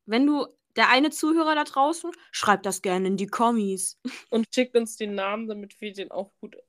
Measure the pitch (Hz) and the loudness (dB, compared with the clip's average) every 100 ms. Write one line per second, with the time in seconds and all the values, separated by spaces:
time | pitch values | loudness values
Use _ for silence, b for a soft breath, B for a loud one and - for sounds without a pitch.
0 | - 233 285 294 - _ _ - 214 254 | -2 2 4 2 -2 _ _ 2 4 6
1 | 302 - 311 330 311 302 294 269 285 330 | 4 0 2 2 2 0 0 2 0 0
2 | 339 b b - - 196 196 190 202 185 | -8 b b -2 2 2 0 -4 -2 0
3 | 190 196 196 - 233 233 196 190 - - | 0 -2 -2 0 2 2 0 -4 -8 -10
4 | 254 - - 226 220 262 254 240 226 - | -14 -14 -4 -2 0 -2 0 0 -2 -6
5 | 208 202 196 214 220 208 202 _ 214 196 | -6 -4 -4 -4 -6 -10 -14 _ -12 -10
6 | 180 180 196 _ - - | -10 -10 -10 _ -20 -20